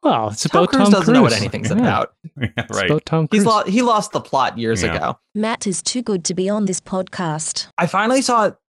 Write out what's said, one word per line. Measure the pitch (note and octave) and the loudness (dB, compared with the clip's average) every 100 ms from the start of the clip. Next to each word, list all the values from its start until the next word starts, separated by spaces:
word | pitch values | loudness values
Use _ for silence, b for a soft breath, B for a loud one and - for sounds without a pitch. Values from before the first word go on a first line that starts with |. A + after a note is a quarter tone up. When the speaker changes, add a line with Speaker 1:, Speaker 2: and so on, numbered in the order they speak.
Speaker 1:
Well, | D#4 D3 A2 | 0 0 -2
it's | G#2 | -4
Speaker 2:
Tom | - E3 | -2 2
Speaker 1:
about | F3+ | 2
Speaker 2:
Cruise | C4+ | 4
Speaker 1:
Tom | G#3 | 6
Speaker 2:
doesn't | G3+ F3 | 6 6
know | B3+ | 4
what | F#3+ | 4
Speaker 1:
Cruise. | A2 | 2
Speaker 2:
anything's | G2+ - A2 | -2 -4 -2
Speaker 1:
Yeah. | F3+ | 0
Speaker 2:
about. | A#3+ G2 - _ D#3+ | 2 0 -2 _ -20
Speaker 3:
<laughs> | - | -8
Yeah, | B2 - | -8 -6
Speaker 1:
It's | - G#2 | -6 -2
Speaker 3:
right. | F#2+ | 0
Speaker 1:
about | D3+ - | 0 0
Tom | D#3+ D#3 | -2 2
Speaker 2:
He's | G#3+ | 2
Speaker 1:
Cruise. | G3+ | 4
Speaker 2:
lo-, | G#3+ - | 2 0
he | G3+ | 0
lost | A#3+ G#3+ - | 2 0 0
the | D3 | -6
plot | - C#3 A#2+ G#2+ | -2 0 0 -2
years | A2+ A2 | -2 0
Speaker 3:
Yeah. | E2+ D#2+ | 0 -2
Speaker 2:
ago. | D2+ - _ G#3 | -4 -6 _ -4
Speaker 4:
Matt | A3 A3+ - | -4 -2 -4
is | F3+ | -4
too | - B3 | -4 -6
good | A#3+ G3 D#3+ | -4 -4 -4
to | |
be | F3+ F#3 | -4 -2
on | G#3 G3 | 0 -2
this | F#3 | -4
podcast. | - F#3+ F#3 - F3 D#3 - - - - | -6 -6 -6 -6 -6 -4 -6 -8 -8 -4
Speaker 2:
I | F3 | -2
finally | F#3+ A3 C4 | 0 2 0
saw | B3 A#3+ G3+ | 2 2 2
it | - | -2